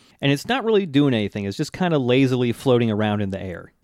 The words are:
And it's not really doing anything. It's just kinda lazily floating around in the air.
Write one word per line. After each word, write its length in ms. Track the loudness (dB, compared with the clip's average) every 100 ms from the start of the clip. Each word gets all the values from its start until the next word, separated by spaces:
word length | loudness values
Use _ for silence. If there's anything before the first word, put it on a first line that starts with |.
| _ _
And 120 | -2
it's 160 | -2 -2
not 160 | -2
really 220 | 0 0 2
doing 280 | 2 2
anything. 300 | 2 -2 -4
It's 120 | -6 -4
just 160 | -6
kinda 260 | -4 0 0
lazily 540 | 2 4 4 2 0
floating 380 | -2 2 2 2
around 300 | 0 0 0
in 100 | -2
the 100 | -6
air. 320 | -8 -12 -14 _